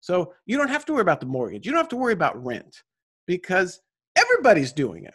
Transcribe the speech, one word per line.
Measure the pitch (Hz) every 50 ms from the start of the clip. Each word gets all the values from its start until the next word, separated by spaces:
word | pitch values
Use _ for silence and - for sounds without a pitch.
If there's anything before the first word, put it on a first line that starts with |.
So | _ - 180 180 170 170 - _ _
you | - 214
don't | 277 294 262
have | 269 302 294
to | - 311
worry | 277 220
about | 175 156 -
the | -
mortgage. | 127 131 131 123 104 85 104 -
You | 196 277
don't | 339
have | 330 330
to | -
worry | 240 254 240 226
about | 185 165 135 - 117 123
rent | 127 120 95 - _ - - _ _ _ _ _ _ _ _ _
because | - 175 180 180 - 185 185 190 180 180 - _ _ _ _ _ _ _
everybody's | - 453 480 494 480 285 262 208 160 139 127 -
doing | 147 143 117 87 82 -
it. | - -